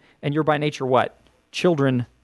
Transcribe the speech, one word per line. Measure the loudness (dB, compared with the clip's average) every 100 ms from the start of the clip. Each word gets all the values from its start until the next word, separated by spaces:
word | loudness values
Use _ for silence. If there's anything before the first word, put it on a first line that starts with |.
| _ _
and | -4
you're | -2
by | 0 0
nature | -2 -4 0
what? | 2 0 -6 _ _ _
Children | -2 0 2 2 0 -4 _